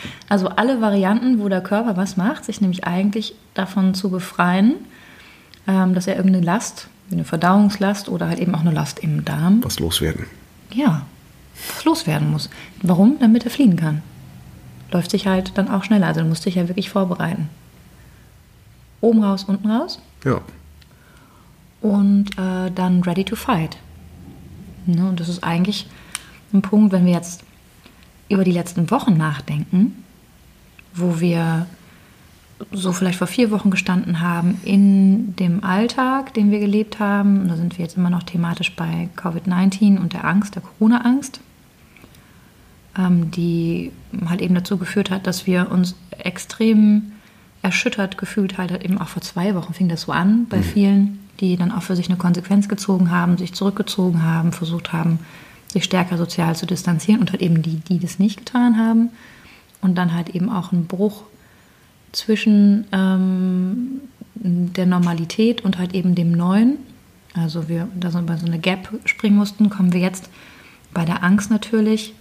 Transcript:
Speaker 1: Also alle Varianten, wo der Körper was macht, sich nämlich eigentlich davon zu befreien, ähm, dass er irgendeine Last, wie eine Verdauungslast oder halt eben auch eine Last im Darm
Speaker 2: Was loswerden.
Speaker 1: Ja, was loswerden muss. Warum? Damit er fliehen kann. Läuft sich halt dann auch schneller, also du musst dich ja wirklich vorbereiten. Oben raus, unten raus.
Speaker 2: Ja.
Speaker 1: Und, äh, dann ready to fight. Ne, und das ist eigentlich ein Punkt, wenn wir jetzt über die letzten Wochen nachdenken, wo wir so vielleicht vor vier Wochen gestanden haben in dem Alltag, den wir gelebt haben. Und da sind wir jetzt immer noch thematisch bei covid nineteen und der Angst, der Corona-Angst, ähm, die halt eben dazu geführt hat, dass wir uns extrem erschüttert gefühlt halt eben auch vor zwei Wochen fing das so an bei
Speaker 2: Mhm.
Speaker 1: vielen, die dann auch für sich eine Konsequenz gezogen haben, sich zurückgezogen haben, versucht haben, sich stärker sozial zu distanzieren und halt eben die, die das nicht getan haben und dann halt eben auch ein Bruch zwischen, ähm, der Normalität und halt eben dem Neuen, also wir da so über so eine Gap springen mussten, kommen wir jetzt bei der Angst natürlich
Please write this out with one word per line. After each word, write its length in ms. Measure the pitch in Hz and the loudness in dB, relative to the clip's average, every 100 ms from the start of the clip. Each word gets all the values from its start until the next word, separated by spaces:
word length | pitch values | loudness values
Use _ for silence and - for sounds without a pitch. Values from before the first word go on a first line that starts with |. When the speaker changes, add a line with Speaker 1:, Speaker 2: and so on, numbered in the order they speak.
| - - - | -16 -14 -2
Speaker 1:
Also 200 | 202 185 | 0 0
alle 340 | - 233 262 | 0 0 0
Varianten, 580 | 220 202 185 220 247 240 | 0 2 2 2 2 0
wo 100 | 202 | 0
der 120 | 190 | -2
Körper 360 | 185 208 233 185 | -2 -2 -2 -2
was 180 | 196 190 | -2 -2
macht, 280 | 185 311 - | -2 -2 -8
sich 160 | 208 | -2
nämlich 240 | 190 180 - | -2 -2 -4
eigentlich 500 | 175 202 220 214 - _ | -2 0 -2 -6 -10 _
davon 400 | - 185 196 190 | -6 -4 0 0
zu 160 | 185 196 | 0 -2
befreien, 680 | 185 180 - 175 185 214 349 - - - - - - - - - | -4 -4 -2 2 4 2 2 -6 -20 -20 -20 -20 -20 -20 -10 -2
ähm, 260 | 190 185 | 2 2
dass 140 | 180 180 | 2 0
er 80 | 190 | 0
irgendeine 300 | 190 185 170 | 2 2 2
Last, 420 | 202 - - - _ - | 0 -4 -12 -20 _ -8
wie 60 | 170 | -6
eine 100 | 156 | -4
Verdauungslast 800 | 165 175 196 208 202 196 202 - | 0 4 4 4 2 -2 -2 -4
oder 180 | 175 165 | -4 -4
halt 100 | 170 | -2
eben 160 | 175 170 | -2 0
auch 60 | |
eine 100 | 165 | 0
Last 280 | 151 151 - | 0 -2 -6
im 240 | 156 151 151 | -4 -2 -2
Darm 380 | 151 170 214 | -2 2 2
Speaker 2:
Was 160 | - - | 2 -2
loswerden. 460 | 80 - 80 - - - - - - | -2 -2 -2 -4 -8 -16 -20 -20 -10
Speaker 1:
Ja, 320 | 220 285 156 131 - - - - - - - | -2 0 0 -4 -16 -20 -20 -20 -18 -14 -4
was 80 | 311 | 0
loswerden 460 | - - 156 151 | 0 0 -2 0
muss. 180 | 151 135 - - - | -2 -6 -12 -20 -4
Warum? 360 | - 175 208 302 | 0 4 6 6
Damit 240 | 233 233 | 4 4
er 80 | 233 | 2
fliehen 240 | - 262 165 | 2 4 4
kann. 260 | 165 151 - - - - - - - - - | 0 -2 -6 -18 -20 -20 -20 -20 -20 -20 -6
Läuft 200 | 175 175 | -4 0
sich 160 | 196 190 | -2 0
halt 300 | 185 185 - | -2 -2 -2
dann 100 | 190 | -2
auch 140 | 196 | -2
schneller, 240 | 190 214 165 | 2 2 2
also 140 | 160 | 0
du 60 | 160 | 0
musst 180 | 160 - | 0 -2
dich 100 | 180 | -2
ja 140 | 175 | -2
wirklich 200 | 180 185 | -4 -4
vorbereiten. 600 | 202 190 175 170 165 156 - - - - - - - - - _ _ - - - - | -2 -2 -2 -4 -4 -6 -10 -20 -20 -20 -20 -20 -20 -20 -20 _ _ -20 -20 -20 -2
Oben 200 | 220 220 | 2 4
raus, 200 | 208 196 | 2 0
unten 260 | 202 196 214 | -2 -2 0
raus. 300 | 226 339 - - - | -2 -2 -8 -18 -8
Speaker 2:
Ja. 160 | 139 117 - - - - - - - - - - - _ - _ | -4 -4 -6 -18 -20 -20 -20 -20 -20 -20 -20 -20 -20 _ -20 _
Speaker 1:
Und, 500 | 208 202 202 202 202 - | -2 2 4 4 2 -2
äh, 320 | 185 185 185 | -4 -4 -4
dann 300 | 180 180 180 | -2 2 2
ready 200 | 180 170 | 2 0
to 120 | 190 226 | -2 -4
fight. 420 | - 180 160 - - - - - - - - - - - 175 | -2 -2 -2 -8 -20 -20 -20 -20 -20 -20 -20 -20 -20 -8 -2
Ne, 200 | 170 185 | 0 0
und 120 | 180 | -2
das 100 | 170 | -4
ist 140 | 175 | -6
eigentlich 440 | - 170 196 208 - - - - - - - | -4 -2 -2 -4 -10 -18 -18 -18 -18 -20 -2
ein 80 | 196 | 0
Punkt, 300 | 190 208 214 | 2 4 4
wenn 140 | 185 180 | 4 4
wir 80 | |
jetzt 300 | 175 175 - - - _ _ - - - _ - | 2 -2 -14 -20 -20 _ _ -20 -20 -20 _ -2
über 140 | 196 | 0
die 80 | 185 | 2
letzten 380 | 175 170 - 165 | 0 -2 -4 0
Wochen 280 | 240 269 160 | 0 2 2
nachdenken, 840 | 156 143 - 147 151 180 233 - - - - - _ _ _ - - 175 | 0 -4 -6 -6 -2 2 2 0 -16 -20 -20 -20 _ _ _ -20 -16 -4
wo 240 | 175 165 | -2 0
wir 480 | 175 170 165 160 175 - - - - - - - _ - - | 0 0 0 -2 -4 -10 -20 -20 -20 -20 -20 -20 _ -20 -12
so 200 | 202 185 | -6 -4
vielleicht 240 | 175 185 175 | -2 -2 -2
vor 80 | 175 | -2
vier 240 | - 233 | 0 0
Wochen 180 | 208 202 | 2 0
gestanden 520 | 180 - 180 180 170 | 0 0 -2 0 -2
haben 380 | 175 170 175 - | -2 0 0 -2
in 720 | - 196 196 196 190 196 233 180 | 2 4 6 6 6 4 0 -2
dem 280 | 180 175 | -2 0
Alltag, 680 | 190 185 233 - 254 262 269 | 0 0 0 0 -2 -2 -4
den 180 | 220 208 | 0 2
wir 80 | 208 | 2
gelebt 400 | 208 208 214 - | 2 0 -2 -2
haben. 420 | 208 202 202 196 | -2 2 2 2
Und 80 | 190 | 2
da 80 | 165 | -2
sind 200 | 170 175 | -4 -4
wir 60 | 170 | -6
jetzt 120 | - | -2
immer 120 | 180 | 0
noch 140 | 180 | 0
thematisch 520 | 175 175 170 175 170 - | -2 -2 -2 -4 -6 -6
bei 340 | 165 165 170 - | -6 -4 -6 -8
covid 300 | 180 165 196 | -6 -4 -2
nineteen 520 | 180 190 190 208 190 | 2 2 4 4 4
und 160 | 180 | 2
der 100 | 175 - | -4 0
Angst, 300 | 180 202 - | 0 0 -6
der 60 | |
Corona-Angst, 760 | - - 220 233 240 262 285 - - _ _ _ - - - - - - - _ - - - - | -14 0 2 2 2 0 -2 -14 -20 _ _ _ -20 -20 -20 -20 -20 -20 -20 _ -20 -20 -12 -4
ähm, 320 | 185 175 165 | 2 2 2
die 600 | 170 170 170 165 175 170 - - - 170 | -2 -2 0 0 -2 -6 -12 -12 -8 -4
halt 140 | 180 | -2
eben 140 | 180 180 | 0 0
dazu 220 | 180 196 | 0 -4
geführt 340 | 175 202 190 | -2 -2 -2
hat, 160 | 190 190 | -2 -4
dass 180 | 180 - | -4 -2
wir 240 | 180 180 | 0 0
uns 260 | 180 180 - - - | 0 0 -4 -16 -12
extrem 920 | 190 180 - - 226 214 214 208 214 - - - - _ | -10 -10 -10 -2 2 6 6 4 0 -8 -20 -20 -20 _
erschüttert 560 | 185 175 247 - 196 - | -4 -2 -2 -2 -4 -6
gefühlt 400 | 185 - 190 190 | -6 -2 -2 -4
halt 260 | 180 175 | -6 -6
eben 160 | 180 190 | -4 -4
auch 80 | 160 | -4
vor 140 | - | -10
zwei 320 | - - 185 190 | -10 -4 -2 -2
Wochen 180 | 165 | -4
fing 160 | 160 185 | -2 -2
das 120 | 165 | -2
so 100 | - | -4
an 340 | 156 180 226 233 | 0 2 2 2
bei 100 | 202 | -2
Speaker 2:
Mhm. 60 | |
Speaker 1:
vielen, 560 | - 208 196 202 202 - - - | 0 2 4 4 2 0 -14 -4
die 180 | 185 175 | 0 0
dann 140 | 175 | 0
auch 100 | - | -2
für 140 | - 180 | -4 -2
sich 120 | 175 | -2
eine 100 | 180 | 0
Konsequenz 520 | 175 175 175 202 202 | 2 0 2 2 2
gezogen 400 | 202 - 185 180 | -2 0 2 2
haben, 260 | 180 175 175 | 2 2 0
sich 160 | 175 | -2
zurückgezogen 680 | - 196 202 208 - 180 170 | -4 -2 -2 -4 -2 0 2
haben, 280 | 160 165 165 | 0 0 0
versucht 400 | 165 160 170 - | -2 -4 -6 -6
haben, 260 | 165 165 165 - - - - - | -2 0 -2 -4 -20 -20 -20 -8
sich 100 | 196 | -4
stärker 340 | - 185 180 175 | -2 0 0 -2
sozial 380 | 170 - 165 165 | -2 -2 -2 -2
zu 100 | 175 | -4
distanzieren 520 | 170 - 165 - 220 | -4 -2 0 2 2
und 120 | 175 | 2
halt 100 | 185 | 0
eben 200 | 180 165 | 2 2
die, 140 | 160 160 | 0 -4
die 220 | - 180 | -2 -2
das 200 | 175 - | -2 0
nicht 180 | 202 - | 0 0
getan 400 | - 247 240 220 | -4 0 2 4
haben 320 | 226 226 233 - - - - - _ _ | 4 2 2 -2 -20 -20 -20 -20 _ _
und 140 | 185 180 | 0 0
dann 180 | 175 | 0
halt 160 | 170 160 | -2 -4
eben 200 | 180 185 | -4 -2
auch 220 | 202 175 | -4 -2
ein 140 | 175 165 | -2 -2
Bruch 380 | 180 208 202 - - _ _ _ _ _ _ _ | -2 -2 -4 -14 -20 _ _ _ _ _ _ _
zwischen, 720 | - - 214 220 208 202 202 - | -8 -2 0 4 6 6 4 0
ähm, 1080 | 190 190 190 185 185 185 185 185 247 254 269 277 - - 220 | -2 0 2 0 0 0 -2 -2 -4 -6 -8 -14 -20 -20 -8
der 500 | 190 175 175 180 180 | -2 0 -2 0 0
Normalität 760 | 180 175 165 165 - 226 233 190 | 2 2 0 -4 0 0 2 -2
und 120 | 180 | -2
halt 140 | 180 185 | -4 -2
eben 180 | 180 180 | 0 2
dem 160 | 170 | 2
Neuen, 460 | 170 175 196 233 285 - - _ _ _ | 2 2 4 4 2 -6 -20 _ _ _
also 340 | 175 165 165 156 | -6 -4 -4 -6
wir 200 | 165 180 185 | -6 -6 -6
da 120 | 180 | -4
so 80 | 175 | -2
über 180 | 165 165 | -2 -2
so 80 | 170 | -2
eine 140 | 165 | -2
Gap 300 | 180 185 - 220 - | -2 -4 -6 -10 -8
springen 300 | - 214 208 | -2 2 4
mussten, 320 | 202 - 214 | 2 2 0
kommen 220 | 202 180 | 2 2
wir 80 | 175 | 2
jetzt 300 | 185 185 - - - - - - _ | 0 -2 -12 -20 -20 -20 -20 -20 _
bei 100 | 175 | -4
der 200 | 165 170 | -2 0
Angst 260 | 180 202 202 | 2 2 4
natürlich 640 | 214 - 220 214 220 - - | 0 0 2 2 2 -2 -16